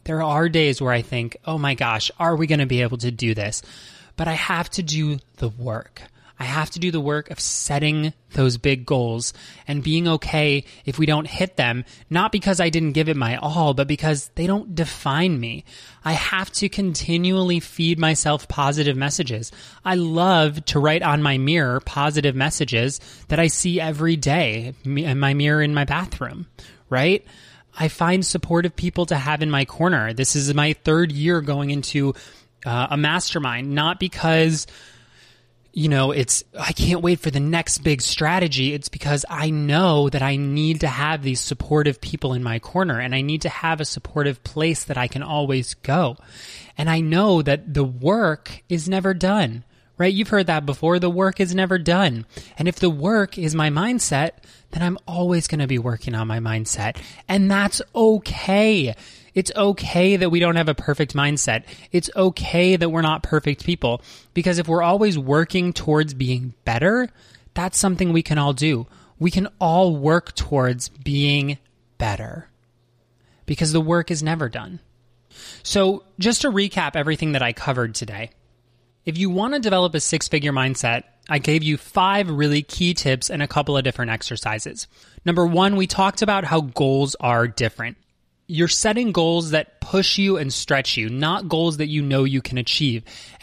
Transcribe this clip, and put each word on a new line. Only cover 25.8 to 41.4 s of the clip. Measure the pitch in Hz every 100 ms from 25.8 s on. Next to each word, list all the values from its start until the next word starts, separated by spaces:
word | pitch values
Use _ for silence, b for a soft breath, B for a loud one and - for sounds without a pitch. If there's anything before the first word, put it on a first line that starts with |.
bathroom, | 139 147 185 - 123 151 170 B B B -
right? | 127 156 202 B B B B _ -
I | 160
find | - 170 185 180
supportive | 175 - 170 175 -
people | 175 175 175
to | 151
have | 135 151
in | 156
my | 143
corner. | 135 - 170 160 110
This | 113 131 147
is | 139
my | 143 151
third | 151 - 160 175
year | 143 160 170
going | 147 143 143
into, | 143 - 143 139 B B B B _ -
uh, | 120 139
a | 147
mastermind, | 147 175 - 175 135 120 135
not | 143 156 185
because, | 185 - 165 160 160 156 - B B B B B B B B _ _
you | - 156
know, | 139 135
it's, | 139 123 - - -
"I | -
can't | - - 170
wait | 175 170
for | 160
the | 139
next | 143 170 - -
big | 160 139
strategy." | - - 156 185 170 160 131
It's | 147 -
because | - 143 147 -
I | 165 156
know | 156 147 147 185 147 143
that | 139
I | 135 139
need | 143 147 156 156
to | 147
have | 127 151 160
these | 135
supportive | 127